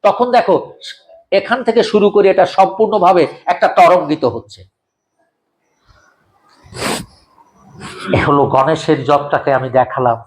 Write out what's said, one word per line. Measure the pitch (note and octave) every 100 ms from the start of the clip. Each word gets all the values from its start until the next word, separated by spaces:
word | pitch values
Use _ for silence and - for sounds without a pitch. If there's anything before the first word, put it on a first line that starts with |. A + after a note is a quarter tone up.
| G#3
তখন | - - A#3+
দেখো | G3+ D#3 - - - - _ - _ F#3+
এখান | - B3 A#3
থেকে | A3+ G#3+
শুরু | G#3+ G3+
করে | G3+ F#3+
এটা | F#3 F3+ -
সম্পূর্ণভাবে | F#3 - A3 G#3+ F3+ F3+ C#3 - -
একটা | - F#3+ -
তরঙ্গিত | F3 F3+ D3+ D3+ B2+
হচ্ছে। | A2 - - F#2 _ _ _ _ _ _ _ _ _ _ _ _ _ _ _ _ _ _ _ - - - - - _ _ _ _ _ - - - - - -
এ | -
হলো | C#3+ C3+
গণেশের | C3+ C3+ D#3+ - D3 B2+
জপটাকে | D3 C#3+ C#3 - C3
আমি | C3 B2+
দেখালাম। | B2 - B2 A2+